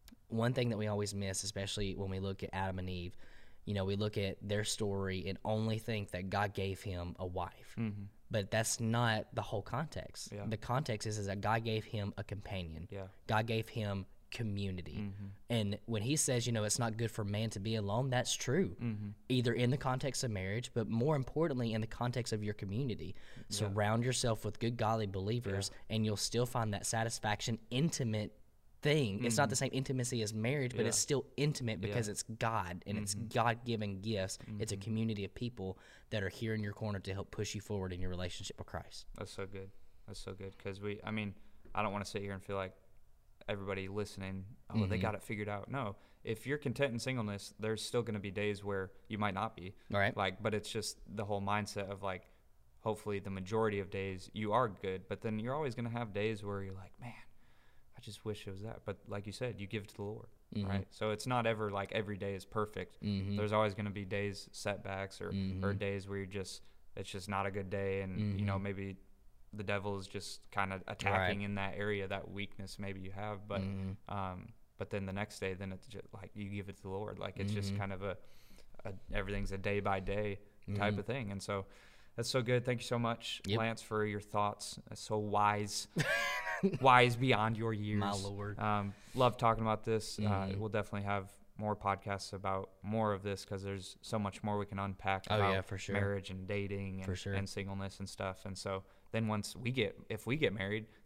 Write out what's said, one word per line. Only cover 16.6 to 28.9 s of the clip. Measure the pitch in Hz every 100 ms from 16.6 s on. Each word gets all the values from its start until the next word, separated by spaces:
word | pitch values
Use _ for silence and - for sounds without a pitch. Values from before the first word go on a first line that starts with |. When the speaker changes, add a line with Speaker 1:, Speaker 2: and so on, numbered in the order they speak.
Speaker 1:
"It's | 107 -
not | 117 110
good | 113
for | -
man | 101 104 113
to | 107
be | 107 110
alone," | 101 110 135
that's | 123 -
true. | - - 156 180 98
Speaker 2:
Mm-hmm. | 120 107 104 98 -
Speaker 1:
Either | 127 120
in | 117 120
the | 127
context | 135 127 139 -
of | 123
marriage, | 101 95 110 123
but | 120 101
more | 113 135 147
importantly, | 123 147 165 127 117
in | 110
the | 120
context | - 120 123 117
of | 107
your | 104
community. | 101 95 107 139 98 87 - - - -
Speaker 2:
Yeah. | -
Speaker 1:
Surround | 104 104 104 113
yourself | 123 120 120 110
with | 107 -
good, | 117 120
godly | 110 113 104
believers, | 95 101 120 101 98 98
Speaker 2:
Yeah. | - - 110
Speaker 1:
and | 107
you'll | 101
still | - 117 123
find | 123 107
that | 101 -
satisfaction, | 113 113 - 107 104 - 110 -
intimate | 127 165 - 117 107 104 - - - - -
thing. | 151